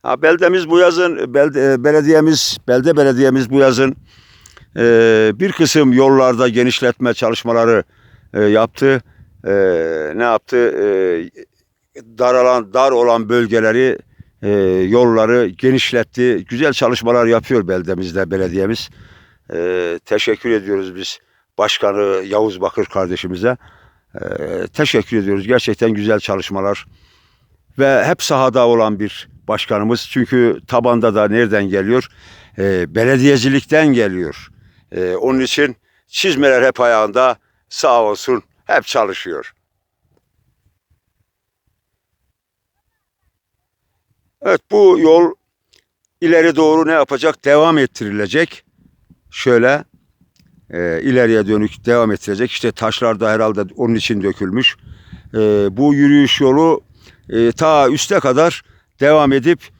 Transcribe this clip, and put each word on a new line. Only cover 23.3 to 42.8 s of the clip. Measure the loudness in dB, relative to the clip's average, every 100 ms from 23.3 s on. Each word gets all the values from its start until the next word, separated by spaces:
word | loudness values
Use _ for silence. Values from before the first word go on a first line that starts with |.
| -4 -4 -4 -12 _ _ _ _ -16
E, | -12 -10 -8 -8 -8
teşekkür | -4 0 0 -2 -4
ediyoruz. | -2 -4 -2
Gerçekten | -2 -2 -2 -2
güzel | -2 -2 -2
çalışmalar. | -2 -8 -6 -4 -4 -6 -10 _ _ _ _ _ _ _ _ -2
Ve | 2 2 0
hep | -4
sahada | -2 0 0 2 2
olan | 2 0 -2
bir | -8 -10 -20 -20 -8
başkanımız. | -8 -4 -4 -2 -4 -4
Çünkü | -6 -2 2 2 0 -2
tabanda | -2 0 0 0 0
da | 0
nereden | 0 0 -2 -2
geliyor? | -4 -2 -2 -4 _ -20 -20 _ -6
E, | -4 -2 -4 -2
belediyecilikten | 0 2 4 2 2 -2 0 2 2
geliyor. | 2 0 -4 -8 -10 -20 _ _ _ _
E, | -6 -4 -2
onun | -2 -2
için | -2 -2 -2 -4 _ _ _
çizmeler | -6 -4 0 2 4 2
hep | 2
ayağında. | 0 2 0 0 0 -2 _ _ _
Sağ | -4 0 2
olsun. | 0 -4 -4 -6 _ _ -4
Hep | -4 -2
çalışıyor. | -4 -4 -6 -10 -12 -14 _ _ _ _ _ _ _ _ _ _ _ _ _ _ _ _ _ _ _ _ _ _ _ _ _ _ _ _ _ _ _ _ _